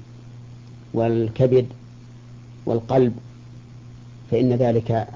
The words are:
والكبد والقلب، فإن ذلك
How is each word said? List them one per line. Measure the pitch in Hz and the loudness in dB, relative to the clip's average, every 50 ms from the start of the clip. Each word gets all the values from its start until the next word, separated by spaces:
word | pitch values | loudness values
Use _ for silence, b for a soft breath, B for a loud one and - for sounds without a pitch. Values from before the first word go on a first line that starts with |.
| - - - - - - - - - - - - - - - - - - - | -6 -14 -20 -20 -18 -18 -18 -18 -18 -18 -18 -18 -18 -20 -20 -20 -12 -6 -2
والكبد | 113 113 117 117 113 113 107 - - 131 123 127 127 123 - - - - - - - - - - - - - - - - - - - - | 0 2 2 2 2 0 0 2 2 4 6 6 4 2 2 -6 -14 -20 -20 -20 -20 -20 -20 -20 -20 -20 -20 -20 -20 -20 -20 -16 -10 -4
والقلب، | 110 113 113 - - 131 131 127 120 110 - - - - - - - - - - - - - - - - - - - - - - - | -2 -2 -2 0 2 4 4 4 4 2 -4 -10 -18 -20 -20 -20 -20 -20 -20 -20 -20 -20 -20 -20 -20 -20 -20 -20 -20 -20 -14 -6 -2
فإن | 117 113 127 127 | 2 4 4 4
ذلك | 123 120 127 117 113 113 110 117 113 113 107 - - | 4 4 4 4 2 2 2 2 0 0 0 -4 -8